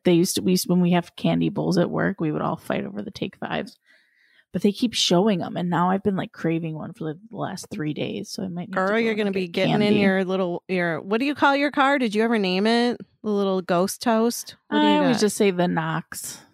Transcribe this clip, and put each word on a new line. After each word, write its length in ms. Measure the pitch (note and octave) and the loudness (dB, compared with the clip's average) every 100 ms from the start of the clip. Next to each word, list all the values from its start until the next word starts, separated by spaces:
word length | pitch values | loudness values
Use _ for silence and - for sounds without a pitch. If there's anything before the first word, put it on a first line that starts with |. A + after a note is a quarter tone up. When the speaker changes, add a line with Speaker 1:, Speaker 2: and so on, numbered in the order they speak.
Speaker 1:
They 80 | - | 2
used 240 | E3+ F#3 - | 4 2 0
to, 60 | |
we 100 | E3+ | 0
used, 160 | F3+ - | 0 2
when 120 | F3+ | 2
we 120 | F3 | 4
have 240 | F3 E3+ - | 2 0 -4
candy 320 | - - E3 | -2 0 0
bowls 280 | F3 D#3 F3+ | 0 0 0
at 120 | F3 | 0
work, 300 | D#3+ E3 F#3+ | 0 -2 -2
we 100 | D#3+ | -4
would 120 | D3+ | -2
all 140 | D#3+ D#3 | -4 -6
fight 280 | - - | -6 -6
over 180 | - G#3 | -6 -10
the 80 | - | -12
Take 260 | - - - | -10 -10 -8
Fives. 420 | - - - - _ _ _ _ _ _ _ | -8 -6 -8 -14 _ _ _ _ _ _ _
But 100 | F#3 | 0
they 80 | G3+ | 0
keep 220 | G3+ A#3+ | 2 -2
showing 500 | - - F3 A3 F3+ | 0 2 4 4 2
'em, 140 | - - | -2 -4
and 140 | F3 | -2
now 200 | F3 F3+ | 0 2
I've 120 | F#3+ | 0
been, 120 | G#3+ | 0
like, 160 | F#3+ - | -2 -6
craving 440 | - E3 E3 E3 | -4 -2 -2 -4
one 180 | D#3 D#3 | -8 -12
for 120 | - | -10
the 140 | D#3+ D#3+ A3 | -10 -10 -12
last 380 | G3 D3 F#3+ - | -10 -8 -8 -12
three 240 | G#3 D3+ | -6 -6
days, 340 | - - G3+ G#3 | -4 -6 -6 -10
so 140 | - | -10
I 40 | F#3+ | -8
might 200 | E3+ F3+ | -8 -8
need 60 | |
to 20 | F#3+ | -4
Speaker 2:
Girl, 120 | F#3+ | -2
Speaker 1:
go 60 | A3 | 0
Speaker 2:
you're 160 | A3+ | 0
Speaker 1:
and 60 | G#3+ | -2
Speaker 2:
gonna 120 | G#3 | -2
be 160 | F#3+ F3+ | -2 -4
Speaker 1:
get 180 | F#3 F3+ | -2 2
Speaker 2:
getting 80 | D#3+ | 2
in 40 | |
Speaker 1:
candy. 200 | G#3 G#3 | 4 4
Speaker 2:
your 240 | G3 F#3+ F3+ | 4 2 0
little, 360 | F#3+ F3+ F3 - | 0 -2 -4 -4
your, 320 | F#3 F3 D#3+ | -2 0 -2
what 180 | G3 A3 | -2 -2
do 60 | |
you 100 | C#4 | -2
call 220 | C#4 C#4+ C#4 | 2 2 4
your 140 | C#4+ | 2
car? 280 | D4 C4+ C#4+ | 2 2 2
Did 160 | A#3+ | 2
you 80 | G#3 | 2
ever 160 | A3+ A3+ | 2 2
name 280 | F#3+ F#3 G#3+ | 2 2 2
it? 340 | A#3 A#3+ A#3 - _ | 2 2 -2 -8 _
The 60 | A3 | -4
little 320 | G3+ G3 F#3+ | 0 0 0
ghost 400 | F3+ F3 F#3+ - | 0 0 0 -2
toast? 540 | B3 A3 A#3 - - - _ | 0 2 2 -2 -10 -18 _
What 120 | D4+ | 2
do 60 | D4+ | 4
you 60 | |
Speaker 1:
I 60 | D4 | 4
always 180 | C#4 A3 | 4 2
Speaker 2:
got? 40 | |
Speaker 1:
just 160 | G#3 - | 0 2
say 120 | G#3 | 2
the 160 | F3+ F3+ | 4 0
Knox, 720 | F3 D#3+ D#3+ - - - - - | 0 -2 -4 -8 -12 -14 -16 -20